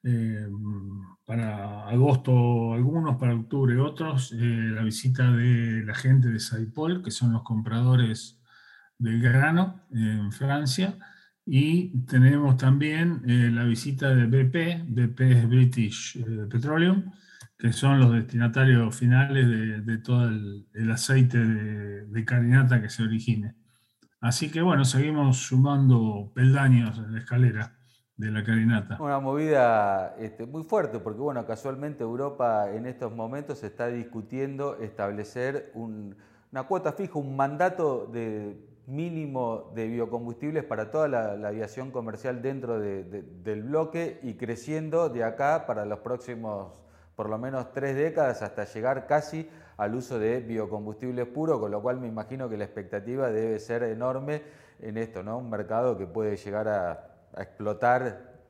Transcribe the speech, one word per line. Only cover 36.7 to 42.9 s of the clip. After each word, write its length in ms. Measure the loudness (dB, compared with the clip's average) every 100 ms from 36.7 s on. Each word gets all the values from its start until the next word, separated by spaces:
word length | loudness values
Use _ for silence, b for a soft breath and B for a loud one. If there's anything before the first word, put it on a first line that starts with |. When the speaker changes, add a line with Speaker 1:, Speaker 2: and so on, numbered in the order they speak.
| -4 -4
Speaker 2:
fija, 240 | -6 -8 -6
un 180 | -8 -2
mandato 720 | -2 0 -2 0 -2 -2 -6
de 580 | -8 -6 -6 -10 -14 -20 _ -12
mínimo 840 | -8 -6 -6 -6 -4 -4 -6 -8 -8
de 120 | -6
biocombustibles 760 | -4 -4 -6 -8 -8 -6 -6
para 260 | -6 -6 -4
toda 180 | -2 0
la, 280 | 0 -2 -6
la 120 | -6
aviación 420 | -6 -8 -10 -10
comercial 500 | -8 -10 -8 -8 -6
dentro 380 | -6 -6 -6 -4
de, 240 | -4